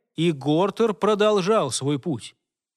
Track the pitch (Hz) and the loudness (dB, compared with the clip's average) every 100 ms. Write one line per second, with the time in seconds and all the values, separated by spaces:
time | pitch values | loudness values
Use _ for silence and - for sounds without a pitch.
0 | _ - 170 143 139 156 196 - 226 - | _ -2 -2 0 0 0 0 0 -2 0
1 | 202 208 214 208 180 220 139 - 135 143 | 0 2 2 2 2 0 0 -4 -4 -4
2 | 175 117 - _ _ _ _ | -4 -8 -10 _ _ _ _